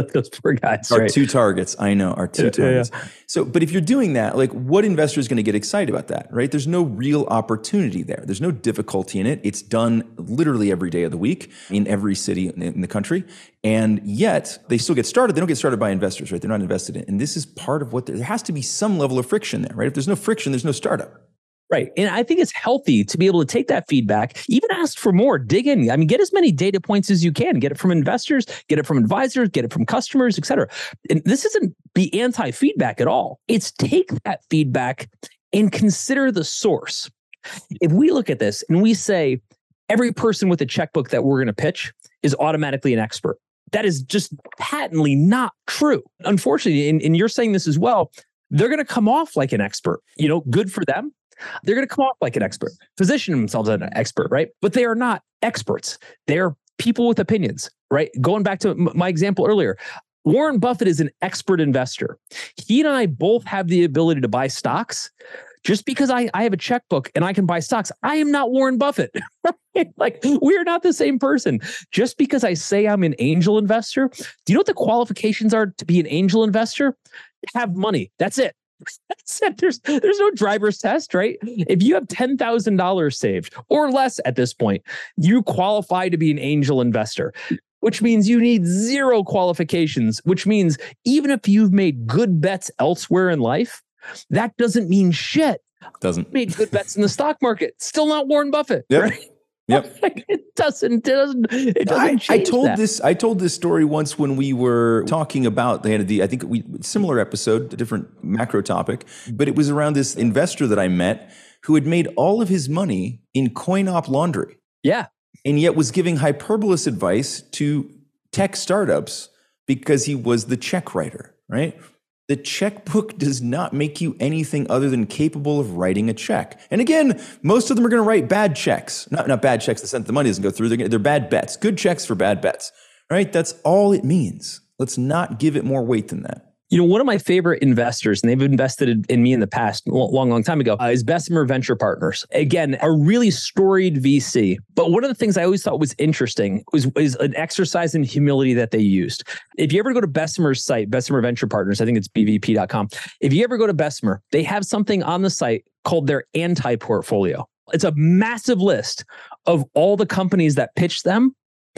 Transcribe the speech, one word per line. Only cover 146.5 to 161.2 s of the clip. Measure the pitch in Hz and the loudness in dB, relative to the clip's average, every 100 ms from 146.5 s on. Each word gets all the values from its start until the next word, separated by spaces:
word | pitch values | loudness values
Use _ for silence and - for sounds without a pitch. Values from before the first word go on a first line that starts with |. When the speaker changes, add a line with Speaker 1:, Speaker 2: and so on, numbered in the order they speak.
| 98 - | -2 0
Speaker 1:
was, | - 127 131 | 0 2 2
is | 151 127 | 0 2
an | 143 139 | -2 -2
exercise | 156 - 180 170 170 | -4 -2 0 0 0
in | 160 | 0
humility | 135 143 143 139 135 | 0 2 2 4 4
that | 120 113 | 2 2
they | 113 | 2
used. | 104 98 82 - - - - - | 4 2 0 -6 -12 -18 -14 -4
If | 156 | 0
you | 175 | 2
ever | 226 | 2
go | 247 | 0
to | 190 | 0
Bessemer's | 147 160 - 156 131 | -2 -4 0 0 0
site, | - 120 104 | -2 -2 0
Bessemer | 127 - 139 | -2 0 0
Venture | 120 120 117 | 0 -2 -2
Partners, | 110 95 101 | -2 0 0
I | |
think | 113 113 | 0 0
it's | 98 | 0
B | 113 | 0
V | 107 107 | 2 2
P | 110 | 2
dot | 107 92 | 0 0
com. | 110 101 - - - | -2 -4 -8 -16 -4
If | 139 | 0
you | 147 | 2
ever | 233 240 | 2 2
go | 220 | 0
to | |
Bessemer, | 160 151 - 107 95 _ | 2 -2 -2 -2 -2 _
they | 147 | -2
have | 156 208 | 0 -2
something | 196 214 208 196 | -2 -2 0 0
on | 156 180 | 0 0
the | 190 | 0
site | - 131 113 - _ | 0 -2 -2 -6 _
called | - 170 139 | -2 0 2
their | 139 - | -2 -2
anti-portfolio. | - 170 160 127 117 - 104 - 104 92 69 - _ _ | -4 0 0 0 -4 0 -2 0 0 0 -2 -8 _ _
It's | 165 | 0
a | 185 | 0
massive | 151 156 185 220 233 - 214 | 2 4 4 2 -2 -2 2
list | 196 135 - - - - - - - | 2 0 -2 -10 -14 -20 -20 -6 0
of | 165 135 | 0 0
all | 147 180 202 | 2 2 2
the | 214 | 0
companies | - 185 190 160 | 0 0 2 2
that | 143 120 - | 2 -2 0
pitched | 170 - | -2 0
them | 180 208 | 0 2